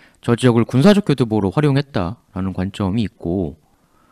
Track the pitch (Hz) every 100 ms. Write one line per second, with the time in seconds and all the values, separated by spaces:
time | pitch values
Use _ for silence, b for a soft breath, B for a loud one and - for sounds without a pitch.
0 | b b - 120 127 117 113 123 160 208
1 | - 143 120 107 98 120 147 135 143 -
2 | 87 113 _ 92 95 92 92 - 98 107
3 | 101 _ 85 92 82 76 _ _ _ _
4 | _